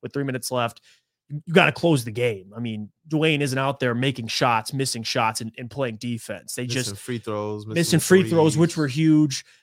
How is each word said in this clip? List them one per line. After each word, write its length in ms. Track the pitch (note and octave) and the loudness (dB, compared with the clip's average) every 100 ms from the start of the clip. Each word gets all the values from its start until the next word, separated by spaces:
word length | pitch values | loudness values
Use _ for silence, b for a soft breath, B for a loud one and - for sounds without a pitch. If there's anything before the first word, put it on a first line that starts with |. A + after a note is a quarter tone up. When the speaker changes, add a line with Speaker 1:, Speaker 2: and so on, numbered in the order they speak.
Speaker 1:
with 100 | B2+ | -10
three 120 | C#3+ C#3 | -6 -4
minutes 260 | B2+ - | -4 -4
left. 300 | B2+ A#2 - b b b _ _ | -2 -2 -4 b b b _ _
You, 120 | D3 F3 | -12 0
you 60 | E3 | 4
gotta 160 | D3 | 4
close 320 | - E3+ C#3+ | 4 2 2
the 80 | A#2 | 2
game. 420 | G#2+ A#2+ G2+ F#2 A2+ | -2 -2 -2 -8 -8
I 40 | |
mean, 320 | A#2+ G#2+ G#2 _ D#3 | -6 -6 -10 _ -6
Dwayne 320 | D#3 D#3+ D3 | 0 2 2
isn't 160 | C#3+ C3 | 0 0
out 220 | C3+ C3 | -2 0
there 160 | B2 A#2+ | -2 0
making 320 | C3+ C3 A2+ | 0 -2 -6
shots, 460 | - C3 A2+ - | 0 2 2 -2
missing 280 | C3+ C3+ A#2 | -4 -4 -4
shots, 400 | A2 C3 A2+ A2 | -4 -2 -2 -2
and, 100 | A2+ - | -8 -10
and 140 | B2 | -10
playing 240 | C#3 B2+ A2 | -6 -6 -6
defense. 580 | A#2+ A#2 - G2+ - | -8 -8 -8 -12 -10
They 100 | - B2 | -8 -4
Speaker 2:
Missing 160 | B2 | -4
Speaker 1:
just 140 | G#2 G2 | -4 -6
Speaker 2:
free 200 | - A#2+ | -8 -8
throws, 480 | A2 G#2 G#2 G#2 G#2+ | -6 -6 -4 -8 -6
Speaker 1:
missing 140 | D#3+ | -2
Speaker 2:
missing 200 | E3+ E3 | 2 2
Speaker 1:
free 300 | - F#3 E3+ | 6 4 6
throws, 280 | E3 D#3 C#3 | 4 4 4
which 160 | E3 | 2
Speaker 2:
threes. 40 | D#3+ | 2
Speaker 1:
were 100 | D3 | -2
huge. 560 | C3 D#3+ D3+ D3+ C3 b b | 2 4 6 4 0 b b